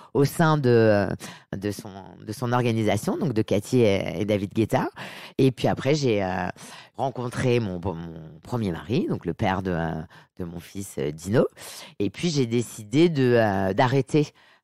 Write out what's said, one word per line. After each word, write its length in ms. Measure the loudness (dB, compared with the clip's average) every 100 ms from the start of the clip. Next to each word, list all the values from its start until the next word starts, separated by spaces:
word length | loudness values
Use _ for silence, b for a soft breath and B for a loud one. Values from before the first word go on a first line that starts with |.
| B
au 120 | 0 0
sein 320 | 4 2 4
de, 120 | 6
euh, 380 | 6 6 6 2 -4 B B B -6
de 160 | -6
son, 200 | -6 -10 -16 -18 -18 -12
de 60 |
son 200 | -6 0
organisation, 640 | 2 2 2 2 0 0 -2
donc 160 | 0
de 80 | 0
Cathy 400 | 0 0 2 4
et, 400 | 4 4 0 -4
et 40 | -2
David 280 | -2 -2
Guetta. 360 | -2 0 0 -2 -6 B B B 2
Et 140 | 2
puis 160 | 2 0
après, 260 | 0 0
j'ai, 300 | 0 2 0
euh, 240 | 0 -2 -4 -8 B B B -6
rencontré 640 | -6 -4 -8 -2 2 2
mon, 200 | 0 -4
mon 300 | -6 -6 -10 -12 -16 -20
premier 300 | -8 -4 -2
mari, 360 | -4 -2 -2 -2
donc 160 | -4 -6
le 80 |
père 280 | -2 0 0
de, 100 | -2
euh, 200 | -2 -2 -4 -10 B B _
de 60 | -10
mon 140 | -10
fils, 360 | -12 -12 -12 -6
euh, 140 | -6
Dino. 340 | -6 0 2 2 -2 B B B -6
Et 100 | -6
puis, 200 | -2 -4
j'ai 160 | -2 0
décidé 640 | 0 -4 -10 -2 2 4
de, 260 | 4 4 4
euh, 360 | 4 2 0
d'arrêter, 600 | 2 2 2 2 0 0 b b b